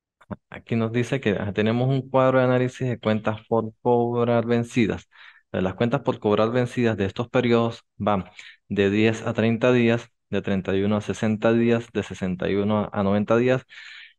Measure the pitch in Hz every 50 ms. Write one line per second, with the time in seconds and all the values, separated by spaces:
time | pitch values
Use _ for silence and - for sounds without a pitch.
0 | _ _ _ _ - - - - _ - - - - - 117 113 113 113 113 123
1 | 120 - 139 127 - 110 95 - 95 101 92 107 107 110 113 120 127 131 139 131
2 | 120 - - 131 131 131 131 131 127 127 127 123 127 127 - - 131 127 117 113
3 | - 110 107 110 - 110 110 107 - - 117 113 110 110 - _ - 123 120 120
4 | 120 120 120 120 120 120 117 117 117 117 120 117 117 120 - 127 110 87 87 87
5 | - _ _ - - - - - _ - - 98 92 92 92 - 123 117 131 139
6 | - 131 117 117 - 107 104 104 107 113 120 127 123 123 - 127 120 113 110 95
7 | 98 95 - - 117 - - 131 120 117 117 117 117 117 117 - _ _ _ -
8 | 104 104 104 95 90 - - - - - - _ _ - 98 101 101 98 101 107
9 | 107 113 113 113 - 117 117 110 110 113 117 110 127 127 123 123 117 113 117 117
10 | - _ _ _ _ - 104 98 - 98 101 95 90 98 95 95 98 101 107 104
11 | - - 95 - 113 107 107 107 113 117 117 117 117 117 117 117 117 - - 104
12 | 98 - 95 - 98 92 90 90 90 90 95 101 101 104 107 107 202 - - 107
13 | 98 98 101 104 104 - 113 120 123 127 127 127 - _ - - - - - -
14 | - - _